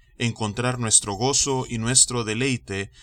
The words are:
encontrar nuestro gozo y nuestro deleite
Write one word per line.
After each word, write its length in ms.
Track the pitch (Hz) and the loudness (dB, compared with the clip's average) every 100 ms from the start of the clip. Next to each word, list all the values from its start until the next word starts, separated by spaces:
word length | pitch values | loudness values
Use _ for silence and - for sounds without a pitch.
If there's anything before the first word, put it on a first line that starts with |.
| - - | -20 -4
encontrar 600 | 117 - 110 101 123 123 | -4 -2 -4 -2 -2 -2
nuestro 360 | 113 - 104 | 2 2 2
gozo 500 | 98 127 139 143 131 - | 0 2 2 0 0 -2
y 100 | 117 | -4
nuestro 440 | 113 131 - 123 | 2 4 4 0
deleite 680 | 107 110 135 123 - 98 98 - | -2 -2 0 -2 -4 -6 -6 -12